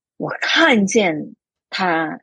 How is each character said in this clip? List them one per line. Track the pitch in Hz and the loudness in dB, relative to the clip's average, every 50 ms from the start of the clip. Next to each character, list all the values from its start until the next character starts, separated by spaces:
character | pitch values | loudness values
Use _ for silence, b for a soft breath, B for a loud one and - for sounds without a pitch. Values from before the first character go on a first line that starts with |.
| _ _ _ _ | _ _ _ _
我 | - 151 - - | -8 -8 -6 -6
看 | - - - 285 330 320 262 214 196 | -4 -2 2 2 4 4 4 4 2
见 | 190 - 226 202 180 156 151 147 - - _ _ _ _ _ _ _ | 2 2 2 2 2 0 -2 -6 -10 -14 _ _ _ _ _ _ _
他 | - - 190 180 170 165 160 156 165 - | -6 -4 -2 0 0 0 -2 -4 -6 -10